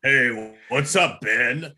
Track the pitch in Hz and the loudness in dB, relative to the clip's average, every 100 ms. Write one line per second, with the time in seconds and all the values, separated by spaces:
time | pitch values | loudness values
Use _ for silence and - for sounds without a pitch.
0 | 135 135 123 110 110 - - 131 143 190 | 4 2 2 -2 -10 -16 -4 -4 0 0
1 | 165 - 107 110 120 139 160 | 0 -2 -2 0 0 -2 -8